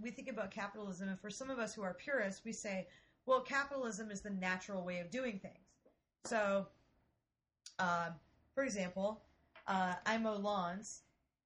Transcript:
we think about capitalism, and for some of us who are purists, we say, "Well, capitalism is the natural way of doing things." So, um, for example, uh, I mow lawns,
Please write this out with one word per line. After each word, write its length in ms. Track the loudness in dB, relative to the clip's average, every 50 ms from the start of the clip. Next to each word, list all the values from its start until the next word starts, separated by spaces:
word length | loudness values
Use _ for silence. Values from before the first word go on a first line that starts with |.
we 100 | -8 -8
think 160 | -8 -6 -6 -6
about 200 | -4 -4 -4 -4
capitalism, 560 | -4 -4 -4 -4 -4 -6 -6 -6 -4 -2 -2 -2
and 100 | -2 -4
for 100 | -6 -8
some 200 | -8 -6 -6 -4
of 80 | -2 -2
us 140 | -2 -2 -2
who 80 | -2 -4
are 100 | -4 -4
purists, 480 | -4 -2 0 2 2 2 0 -2 -4 -6
we 80 | -6
say, 360 | -6 -4 -4 -2 -2 -2 -4 -6 -12 -20 -20 _ _ _ _
"Well, 140 | 6 6 6
capitalism 680 | 6 2 2 2 2 2 -2 -2 -2 -2 -2 -4 -6 -6
is 100 | -6 -6
the 100 | -4 -4
natural 520 | -2 0 2 2 2 0 -2 -4 -4 -2 -2
way 160 | -2 -2 -4
of 100 | -4 -2
doing 280 | -2 -2 0 0 -2 -4
things." 160 | -8 -10 -14 -16 -20 -20 _ _ _ -20 _ _ _ _ _ _ -4
So, 420 | 0 2 4 4 4 4 2 2 -2 -10 -20 _ _ _ _ _ _ _ _ _ _ _ _ _ _ _ _ _ -10 -2 0
um, 340 | 2 4 4 4 2 0 -4 -8 -14 -20 _ _ _ _ _
for 100 | 2 2
example, 580 | 2 2 0 0 0 2 2 2 2 0 -2 -10 -20 _ _ _ _ _ -6 -2
uh, 280 | 2 4 4 4 4 2 0 2
I 120 | 2 2 4
mow 160 | 4 2 2
lawns, 640 | 2 2 2 2 2 2 0 -2 -4 -6 -10 -12 -12 -16 _ _ _ _ _ _ _ _